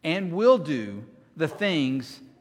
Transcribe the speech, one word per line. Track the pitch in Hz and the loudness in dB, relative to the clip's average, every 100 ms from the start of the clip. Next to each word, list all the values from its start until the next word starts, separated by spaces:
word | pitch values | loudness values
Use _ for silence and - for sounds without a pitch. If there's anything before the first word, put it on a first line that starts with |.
and | 160 175 185 | -2 -2 -2
will | 170 233 254 | 2 6 6
do | 151 135 107 101 117 - - - | 4 -4 -4 -10 -14 -20 -20 -4
the | 156 | -4
things | - 202 170 131 131 123 - - - | -2 0 2 0 -2 -6 -16 -20 -20